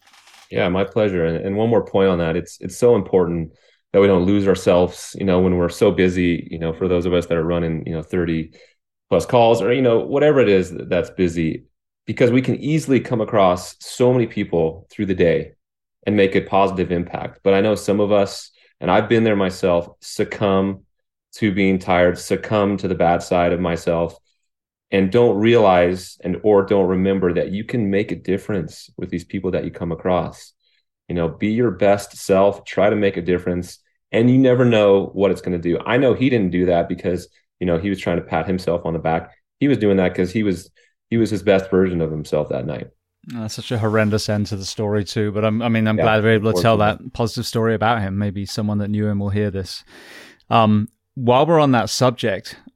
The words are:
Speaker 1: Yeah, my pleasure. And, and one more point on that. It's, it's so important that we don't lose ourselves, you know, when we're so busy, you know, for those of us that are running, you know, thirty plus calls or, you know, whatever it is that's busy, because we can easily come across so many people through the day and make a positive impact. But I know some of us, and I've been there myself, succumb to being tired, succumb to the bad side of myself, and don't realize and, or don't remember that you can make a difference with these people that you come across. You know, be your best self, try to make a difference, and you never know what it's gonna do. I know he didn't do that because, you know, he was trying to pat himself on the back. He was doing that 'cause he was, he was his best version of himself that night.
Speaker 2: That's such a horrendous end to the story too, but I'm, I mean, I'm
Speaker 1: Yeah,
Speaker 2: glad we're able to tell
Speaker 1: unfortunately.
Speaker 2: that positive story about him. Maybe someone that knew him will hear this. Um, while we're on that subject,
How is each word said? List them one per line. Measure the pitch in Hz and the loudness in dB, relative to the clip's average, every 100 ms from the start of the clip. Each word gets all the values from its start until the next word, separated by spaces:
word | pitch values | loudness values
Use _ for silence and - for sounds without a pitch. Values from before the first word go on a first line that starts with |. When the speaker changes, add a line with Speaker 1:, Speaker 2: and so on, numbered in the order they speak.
| _ _ _ - - | _ _ _ -20 -8
Speaker 1:
Yeah, | 120 98 | -4 -2
my | 90 98 | -2 -2
pleasure. | 117 107 92 82 | 0 0 0 -2
And, | 82 | -2
and | 98 98 | -4 -2
one | 113 | 0
more | 107 92 | 0 0
point | 101 98 | 2 2
on | 87 | 2
that. | 82 85 | 0 -2
It's, | 85 - | -6 -12
it's | 92 - | -12 0
so | 120 117 | 4 4
important | 92 95 85 85 80 _ _ _ _ | 2 0 2 -2 -6 _ _ _ _
that | 101 | 2
we | 101 | 4
don't | 95 90 | 4 2
lose | 101 98 | 2 2
ourselves, | 90 - 90 90 - - - | 0 2 2 2 -4 -16 -6
you | 98 | 0
know, | 90 | 2
when | 92 90 | 2 2
we're | 85 | -2
so | - 107 | 2 2
busy, | 92 92 90 90 85 - | 4 0 2 -2 -2 -6
you | 82 | -8
know, | 82 | -8
for | 80 92 | -4 -2
those | 87 90 | 0 0
of | |
us | 87 82 | -2 0
that | 85 | -2
are | |
running, | 80 85 82 80 - | -2 -2 -2 -4 -6
you | |
know, | 82 | -8
thirty | 78 92 85 82 78 - _ _ _ _ - | -6 -4 -2 -4 -6 -14 _ _ _ _ -2
plus | 90 - | -2 2
calls | 123 117 117 | 4 4 4
or, | 95 | 2
you | 127 | 2
know, | 127 113 | 2 2
whatever | - 143 147 139 | 0 0 2 4
it | 104 | 4
is | 95 90 | 4 0
that's | 87 - 90 82 | -6 -4 -4 -4
busy, | - 92 85 80 - _ _ _ _ - | -2 -2 0 -4 -4 _ _ _ _ -8
because | 110 120 | 0 2
we | 123 | 2
can | 127 120 | 0 -4
easily | 123 156 147 131 | -2 -2 0 0
come | - 120 | 0 -6
across | 104 110 95 90 - - | -2 2 2 2 -4 -18
so | - - 123 | -12 0 2
many | 127 113 | 2 0
people | - 95 85 80 85 - | -4 -4 -2 -2 -4 -16
through | - 98 | -8 -4
the | |
day | 92 85 80 78 _ _ _ _ _ - | 0 2 0 -4 _ _ _ _ _ -2
and | 104 | 2
make | 98 98 | 2 0
a | |
positive | 92 95 98 92 85 | 0 0 2 0 -2
impact. | 87 87 - 71 - | -2 -4 -8 -12 -4
But | - | 0
I | 98 | 2
know | 107 101 | 2 0
some | - 101 | -2 0
of | 101 | 2
us, | 104 98 - - _ _ - | 2 0 -4 -18 _ _ -8
and | - | 0
I've | 95 110 | 2 2
been | 117 | 2
there | 113 101 | 2 2
myself, | 95 90 95 87 85 - | -2 -2 0 0 -2 -14
succumb | - - 104 - 104 95 98 95 _ _ _ _ _ - | -14 -6 -6 -2 0 0 0 -6 _ _ _ _ _ -4
to | 107 | -2
being | 95 95 95 | 0 0 0
tired, | 95 90 87 87 | 0 2 2 0
succumb | - 98 - 107 101 101 | -4 -6 -2 0 0 -2
to | 95 | -4
the | 87 | 0
bad | 85 85 | 0 0
side | - 90 87 | 0 0 0
of | 85 | 0
myself, | 87 85 - 85 82 - _ _ _ _ _ _ - | -2 -4 -2 -2 -2 -8 _ _ _ _ _ _ -4
and | 98 95 | 0 2
don't | 120 120 98 | 4 2 2
realize | 113 117 104 90 87 92 - - | 4 4 6 4 2 0 -8 -12
and, | - 87 | -6 -2
or | 107 101 | 4 4
don't | 98 101 92 | 4 2 2
remember | 92 95 98 90 | 2 0 0 0
that | 85 76 | 0 -4
you | 98 | -6
can | 110 123 101 | -6 -4 0
make | 98 104 | 0 -2
a | 85 | -6
difference | - 98 - 101 80 - - - | -4 -6 -4 -6 -6 -12 -20 -14
with | 90 | -8
these | 87 | -8
people | - 101 92 | -8 -8 -4
that | 87 | -4
you | 82 | -6
come | - 87 | -8 -8
across. | 82 92 90 80 - - _ _ _ _ _ - | -6 -2 -2 -2 -10 -20 _ _ _ _ _ -8
You | 87 | -4
know, | 82 | -4
be | - 104 | -2 -2
your | 110 120 | 0 0
best | 90 101 101 - - | 2 2 2 -2 -10
self, | - 95 101 101 - | 0 4 4 0 -6
try | - 98 | 0 2
to | 104 | 2
make | 98 95 | 0 -2
a | |
difference, | 85 87 90 90 90 - _ _ _ | -2 -2 -2 -6 -6 -14 _ _ _
and | 110 123 | 2 4
you | 131 | 4
never | 131 123 123 | 4 4 4
know | 113 104 98 92 | 4 6 4 2
what | - 98 | 0 0
it's | 87 | 0
gonna | - 87 | -4 -4
do. | 85 80 - | -2 -2 -2
I | 120 | 0
know | 135 | 2
he | 107 131 | 2 2
didn't | 120 95 | 0 0
do | 87 90 | 0 0
that | 87 85 | 0 0
because, | 87 95 87 - _ _ - | -4 -4 -6 -8 _ _ -8
you | 90 | -2
know, | 82 | -2
he | 101 | -2
was | 95 | -6
trying | - 87 | -4 -4
to | |
pat | - 82 85 | -4 -4 -2
himself | 92 - 85 82 | -4 -2 -4 -4
on | |
the | 82 | -4
back. | 80 82 - _ _ - | -2 -4 -6 _ _ -4
He | 143 | 0
was | 120 | 2
doing | 104 95 | 2 2
that | 90 | 0
'cause | 87 90 | 0 -4
he | 113 | -2
was, | 104 87 - _ _ _ - | -2 -4 -8 _ _ _ -4
he | 117 | -2
was | 107 | 0
his | 104 | -2
best | 95 95 95 | 2 2 2
version | 92 95 87 | 0 2 0
of | 80 | -4
himself | 78 73 76 73 | -6 -4 -4 -2
that | 69 64 | -6 -6
night. | - - _ _ _ - | -10 -12 _ _ _ -16
Speaker 2:
That's | 120 110 | -12 -10
such | - - | -10 -8
a | 123 | -4
horrendous | 110 110 107 107 - | 0 2 2 0 -2
end | 104 101 | -2 -2
to | 101 | -6
the | 98 | -10
story | - 104 104 98 | -6 -4 -2 -4
too, | - 107 | -4 -4
but | 101 110 | -2 -2
I'm, | 110 | -2
I | 120 | 0
mean, | 113 110 | 0 0
I'm | 110 | 0
Speaker 1:
Yeah, | |
Speaker 2:
glad | 110 110 | 2 2
we're | 110 | 4
able | 110 110 | 2 2
to | 90 | 2
tell | 117 | 2
Speaker 1:
unfortunately. | 110 104 101 - | 2 2 -2 -8
Speaker 2:
that | |
positive | - 113 - 113 | -6 -6 -4 -6
story | 120 113 | -2 -2
about | 107 107 120 | 0 0 0
him. | 98 98 | -2 -4
Maybe | 104 95 98 | -4 -6 -8
someone | - 107 104 | -6 -4 -2
that | 101 | -2
knew | 104 107 | -2 -2
him | 101 | -2
will | 101 | -2
hear | 101 104 | -2 -2
this. | 95 92 - - - - - - _ - | -4 -8 -12 -18 -20 -20 -20 -20 _ -2
Um, | 117 110 107 107 _ _ - | 2 4 2 0 _ _ -6
while | 120 127 151 | 2 2 4
we're | 165 | 4
on | 147 | 4
that | 123 110 | 2 0
subject, | - 127 120 117 92 - - - | 0 0 0 -4 -4 -8 -20 -20